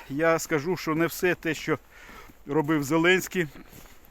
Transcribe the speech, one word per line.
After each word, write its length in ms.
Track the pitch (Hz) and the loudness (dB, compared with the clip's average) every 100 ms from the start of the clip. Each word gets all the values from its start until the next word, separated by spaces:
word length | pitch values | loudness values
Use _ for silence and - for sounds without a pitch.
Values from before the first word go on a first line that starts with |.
| - | -6
я 300 | 135 165 160 | 0 2 2
скажу, 380 | - 156 151 175 | 0 -2 -2 -4
що 180 | - | -2
не 100 | 156 | 0
все 300 | 165 - 180 | -2 0 0
те, 180 | 160 165 | 0 -2
що 260 | 147 - 147 - - - - - - - | -4 -2 -4 -6 -20 -20 -20 -20 -16 -4
робив 360 | 147 151 156 | 0 2 0
Зеленський, 640 | 135 165 170 185 - 185 151 - - - - - - | 2 4 6 4 2 -4 -4 -8 -20 -20 -20 -20 -10